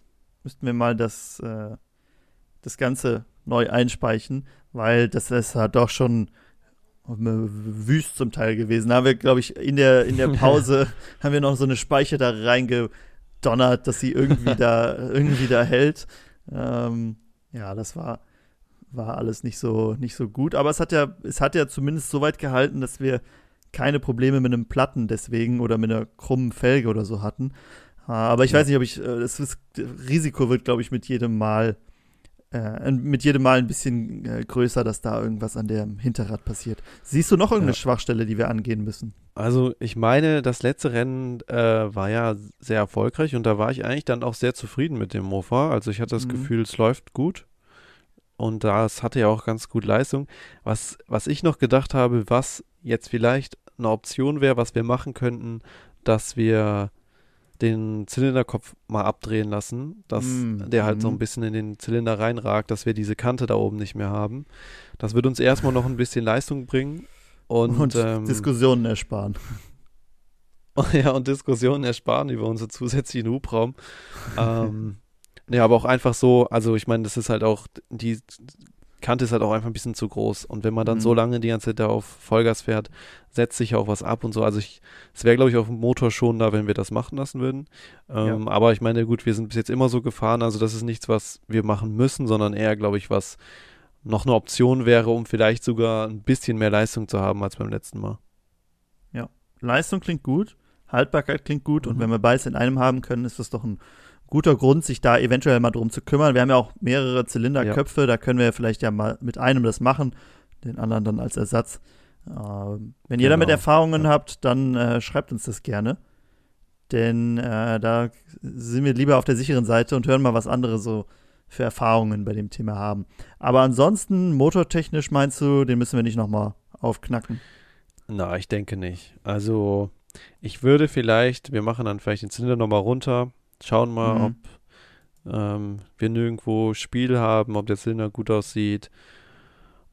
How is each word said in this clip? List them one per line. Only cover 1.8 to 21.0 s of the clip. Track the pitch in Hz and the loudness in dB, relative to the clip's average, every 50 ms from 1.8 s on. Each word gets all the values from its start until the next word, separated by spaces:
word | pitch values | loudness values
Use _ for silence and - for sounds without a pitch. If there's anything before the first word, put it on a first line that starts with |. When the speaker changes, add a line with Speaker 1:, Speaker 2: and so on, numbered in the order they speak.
| _ _ _ _ _ _ _ _ _ _ _ _ _ _ _ _ _ | _ _ _ _ _ _ _ _ _ _ _ _ _ _ _ _ _
Speaker 1:
das | 123 - | -16 -6
Ganze | - 135 123 131 131 - 127 113 110 113 - _ _ _ | -4 -2 -2 -2 -2 -2 -2 -2 -2 -6 -10 _ _ _
neu | - - 120 117 - | -2 0 2 2 2
einspeichen, | - 120 123 123 - - - 120 110 113 - - 135 135 135 - - _ _ _ - | 2 2 2 2 0 -2 -2 -2 -2 -2 -4 -6 -8 -8 -8 -10 -18 _ _ _ -8
weil | 123 110 113 117 120 120 117 | -2 2 4 4 4 4 4
das | - - - - | 0 -2 -4 -2
ist | 123 123 110 - - | -2 -2 -2 -2 0
halt | 120 110 107 - | 0 0 2 4
doch | 120 120 117 | 4 4 4
schon | - - 127 123 117 117 107 - - _ _ _ _ _ _ _ _ _ _ _ _ _ _ | 2 0 0 2 2 0 -2 -4 -8 _ _ _ _ _ _ _ _ _ _ _ _ _ _
wüst | - 120 104 113 117 110 110 110 107 104 107 107 110 107 107 107 110 139 160 151 - - | -14 -8 -6 -4 -2 -2 -2 -2 -4 -6 -10 -10 -10 -10 -8 0 2 2 2 0 -2 -4
zum | - 139 117 - | -4 -4 -4 -2
Teil | - 117 113 113 | 0 0 0 0
gewesen. | 107 113 107 113 113 110 117 | 0 0 0 0 0 2 4
Da | 120 | 4
haben | 127 127 | 6 6
wir, | 131 131 | 4 4
glaub | 117 - 131 131 127 | 4 4 4 4 4
ich, | 120 - - | 2 -2 -8
in | - - 135 139 | -6 -4 0 2
der, | 139 139 131 131 127 120 | 6 6 8 8 8 6
in | 127 117 | 4 2
der | 117 131 127 | 0 2 2
Speaker 2:
<laughs> | |
Speaker 1:
Pause | 139 - - 131 135 107 104 120 139 135 135 120 - - - - - - | 2 4 6 6 6 6 4 4 4 4 2 0 -2 -8 -16 -18 -14 -6
haben | - 147 143 | -4 0 0
wir | 147 | 2
noch | 143 139 139 | 2 2 2
so | 127 139 | 2 2
eine | 135 131 | 0 0
Speiche | 117 - - 151 135 143 - 156 139 | -2 -2 0 2 2 2 2 2 2
da | 131 123 | 2 0
reingedonnert, | 117 107 110 117 123 127 127 113 123 120 120 107 - - - - - - - - - - - 135 113 123 127 127 123 120 - | 0 0 2 4 4 4 4 2 0 0 0 -2 -6 -12 -20 -20 -20 -20 -20 -20 -16 -2 0 2 4 6 6 6 4 2 0
dass | - 107 - | -2 -4 -2
sie | - 127 - | -2 -2 2
irgendwie | - 135 139 143 117 120 139 127 | 2 4 4 2 2 2 0 2
Speaker 2:
<laughs> | |
Speaker 1:
da, | 107 123 120 117 117 117 117 - | 4 4 4 4 4 2 0 -2
irgendwie | - 123 127 - 135 143 147 139 127 131 | -4 -6 -2 0 0 2 2 2 0 2
da | 120 127 120 120 | 2 4 4 4
hält. | 117 131 123 135 147 156 - - - - - - - - _ _ - - | 4 4 4 4 4 2 -2 -8 -18 -18 -20 -20 -20 -20 _ _ -14 -10
Ähm, | - - 123 123 120 120 120 117 117 113 113 107 110 _ _ _ _ _ _ - | -8 -6 -4 -4 -4 -4 -4 -4 -4 -6 -6 -8 -12 _ _ _ _ _ _ -16
ja, | 120 107 95 98 | -14 -12 -10 -10
das | 107 113 - - | -10 -10 -12 -12
war, | 165 165 - 113 - - _ _ _ _ _ _ _ _ _ _ _ - _ | -12 -12 -10 -12 -12 -14 _ _ _ _ _ _ _ _ _ _ _ -20 _
war | 131 123 113 110 123 | -12 -10 -8 -8 -8
alles | 135 135 113 110 - - | -6 -6 -6 -6 -6 -8
nicht | 123 - - | -10 -8 -6
so, | - 117 110 110 110 110 110 127 | -4 -2 0 0 0 -2 -2 -4
nicht | 123 117 - | -8 -8 -8
so | - 131 107 | -8 -8 -8
gut. | 107 120 135 165 - | -4 -4 -4 -2 0
Aber | - 139 147 | 0 0 0
es | 156 - | 0 -2
hat | 170 - 170 | -2 0 0
ja, | 156 | 0